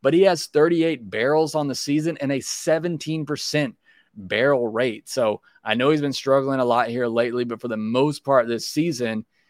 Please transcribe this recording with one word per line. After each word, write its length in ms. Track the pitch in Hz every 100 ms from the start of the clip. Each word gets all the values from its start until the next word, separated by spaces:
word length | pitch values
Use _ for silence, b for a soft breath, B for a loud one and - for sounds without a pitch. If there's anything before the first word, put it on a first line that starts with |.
but 140 | 135
he 80 | 160
has 240 | 190 175 -
thirty-eight 640 | 147 156 175 165 147 107
barrels 440 | 107 127 151 156
on 120 | 151 143
the 80 |
season 440 | 123 - 147 156 156
and 100 | 139
a 100 | 131
seventeen 840 | - - - 160 170 160 151 160 147
percent 500 | 147 - 151 143 - b b b
barrel 540 | - 92 104 135 139 117
rate. 400 | 113 127 104 -
So 320 | - 113 104 b b
I 100 | 107
know 160 | 110 135
he's 120 | 156
been 100 | 143
struggling 480 | 131 139 135 135 135
a 40 |
lot 240 | 123 120 117
here 200 | 120 120
lately, 360 | 117 120 120
but 160 | 120 113
for 80 | 123
the 80 | 110
most 460 | 107 120 147 143
part 240 | - 135 117
this 200 | 117 -
season, 580 | - 170 123 117 110 - _ _